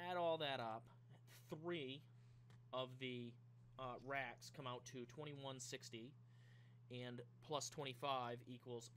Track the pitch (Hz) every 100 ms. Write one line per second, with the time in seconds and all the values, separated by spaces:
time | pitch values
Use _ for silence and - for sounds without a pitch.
0 | 175 180 170 160 147 131 117 110 - -
1 | - - - - - 156 170 175 131 139
2 | - - - - - - - 127 127 127
3 | 131 123 120 120 - - - - 131 120
4 | 127 139 123 110 - - 127 123 - 127
5 | 120 156 151 143 135 131 123 131 - 113
6 | 120 - - - - - - - - 123
7 | 123 123 120 - - 147 - - 139 120
8 | 143 131 120 120 120 123 127 120 120